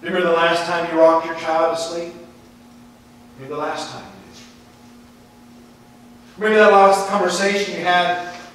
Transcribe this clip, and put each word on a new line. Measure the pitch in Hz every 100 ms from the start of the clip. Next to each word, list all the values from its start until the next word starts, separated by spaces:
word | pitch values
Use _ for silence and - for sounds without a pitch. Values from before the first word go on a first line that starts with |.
Remember | 180 185 175
the | 165
last | 170 165 170
time | 175 170
you | 160
rocked | 160 160
your | 170 165
child | 160 160 160 -
to |
sleep? | - 170 170 - - - - - - - - - - - - 123
Maybe | 135
the | 151
last | 151 - -
time | 120
you | 98 - -
did. | - - - - - - - - - - - - - - - - - - - - -
Remember | 214 214
that | 208
last | 196 196 196 -
conversation | 196 180 180 196 202 196 170
you |
had | 175 180 175 180 - - -